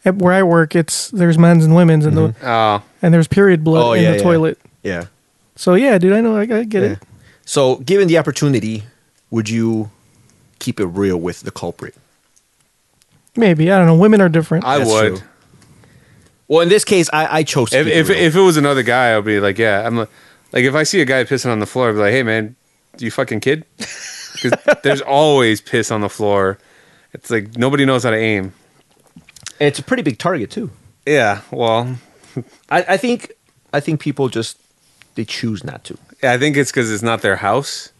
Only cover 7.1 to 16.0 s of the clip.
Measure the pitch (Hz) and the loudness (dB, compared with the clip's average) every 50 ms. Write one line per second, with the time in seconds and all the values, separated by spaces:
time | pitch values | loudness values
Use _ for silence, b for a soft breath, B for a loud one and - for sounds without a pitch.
7.1 | b b b b b b b - - 147 139 131 131 - 135 123 185 202 196 175 | b b b b b b b -6 0 2 2 2 2 0 -2 0 2 2 2 4
8.1 | 160 165 151 160 135 - - 143 139 117 101 110 110 107 104 117 _ _ _ _ | 2 2 0 0 -4 -2 0 0 0 0 -2 -4 -8 -8 -12 -16 _ _ _ _
9.1 | _ _ _ _ - 113 110 113 113 113 113 113 113 110 107 104 _ _ _ _ | _ _ _ _ -4 -4 -4 -2 -2 -2 -2 -2 -2 -4 -6 -8 _ _ _ _
10.1 | _ _ _ _ _ _ _ _ _ _ - - 113 - 104 90 85 98 101 98 | _ _ _ _ _ _ _ _ _ _ -10 -10 -6 -4 -6 -6 -2 -2 -2 -2
11.1 | 92 87 82 90 85 - - - - - - 87 85 _ - - _ _ _ _ | -2 -2 -4 -6 -8 -8 -14 -16 -14 -10 -12 -12 -12 _ -16 -20 _ _ _ _
12.1 | _ _ _ _ _ _ _ _ _ _ _ _ _ _ _ _ _ _ _ _ | _ _ _ _ _ _ _ _ _ _ _ _ _ _ _ _ _ _ _ _
13.1 | _ _ _ _ _ - 233 202 170 151 156 175 196 190 180 165 165 160 185 214 | _ _ _ _ _ 0 2 2 2 2 2 2 4 4 6 6 6 6 6 6
14.1 | 220 208 196 180 156 165 156 - 165 165 185 123 135 147 131 113 110 107 110 110 | 6 6 4 4 2 0 0 0 -2 -2 -2 0 0 0 0 2 2 2 2 2
15.1 | 92 95 95 - _ _ _ _ _ _ _ _ _ b b b b b | 0 -4 -12 -18 _ _ _ _ _ _ _ _ _ b b b b b